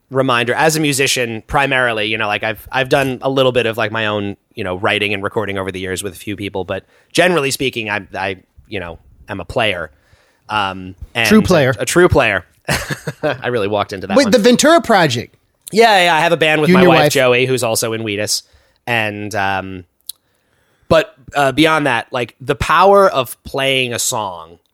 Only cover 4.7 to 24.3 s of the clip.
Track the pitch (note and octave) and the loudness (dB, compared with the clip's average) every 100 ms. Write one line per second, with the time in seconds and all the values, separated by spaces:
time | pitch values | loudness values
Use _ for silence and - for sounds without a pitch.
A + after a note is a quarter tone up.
4.7 | F#2 G#2+ G#2 G2+ G2+ G2 A#2 G2+ G2 F#2+ | -4 -2 0 0 -2 -4 -4 -4 -4 -6
5.7 | F#2 F#2 F#2 G2+ F2+ - G2 G2 G2 F2+ | -6 -6 -6 -8 -12 -12 -8 -8 -8 -6
6.7 | G2 _ _ _ - F3 E3+ C#3 - C3+ | -8 _ _ _ 0 2 2 -2 -2 -4
7.7 | A#2+ G#2+ G#2 F2+ F#2+ F#2+ F#2 _ _ - | -4 -6 -6 -8 -8 -8 -8 _ _ -14
8.7 | G2+ F2 E2+ _ _ - G2+ F2 C3 A2 | -12 -10 -14 _ _ -16 -14 -8 -2 -2
9.7 | F2 D#2+ _ _ _ _ _ - G#2+ G2 | -2 -8 _ _ _ _ _ -6 -4 -4
10.7 | F#2+ F#2 F#2+ - A#2 A2+ G#3+ - F3 C3 | -6 -12 -16 -10 -2 4 4 4 2 2
11.7 | B2+ C3 F3 F3+ D#3 A#2 F#2+ - _ - | -2 -2 2 4 4 2 0 -6 _ -6
12.7 | C#3 - C#3+ - - D3+ B2+ B2 B2 G2+ | -6 -6 -10 -12 -8 -6 -6 -6 -4 -2
13.7 | G#2 G2+ G2 F#2 A#3+ B3 A#3 G#3+ A#3+ D4 | -2 -4 -4 0 2 4 4 4 4 4
14.7 | E4+ - G3+ D#3+ A#2+ - _ _ _ - | 4 4 2 2 0 -8 _ _ _ -6
15.7 | F#3+ A#3 G3 F3 D#3 E3 E3 D#3+ D#3 D3+ | 2 4 6 4 4 2 2 2 2 4
16.7 | F3+ F3+ E3 D3+ C#3+ B2+ B2 B2+ B2+ A#2 | 6 6 6 4 4 2 2 2 0 -2
17.7 | A2+ A#2 A2+ A2 G2+ G#2 - - _ _ | -2 -4 -4 -4 -4 -4 -6 -8 _ _
18.7 | _ - A#2+ G#2+ G#2 G#2 G#2 G2 F#2+ F#2+ | _ -4 -2 -2 -6 -6 -4 -2 -2 -6
19.7 | F#2 F2+ _ - - _ _ _ _ _ | -12 -16 _ -20 -20 _ _ _ _ _
20.7 | _ - E3 D3+ _ C3 C#3+ C3+ B2+ D#3 | _ 0 0 0 _ -8 0 0 2 2
21.7 | D#3+ D3 A#2 - B2+ A#2+ - B2+ F#3 - | 2 0 -2 -4 -6 -8 -10 -6 -4 0
22.7 | D#3 G3 G3+ F#3+ C#3 A#2+ - - C#3 C3+ | 4 6 6 4 2 -4 -8 -12 -4 -2
23.7 | C3 B2 A#2 - A#2+ G2+ | -2 -2 -4 -4 -4 -6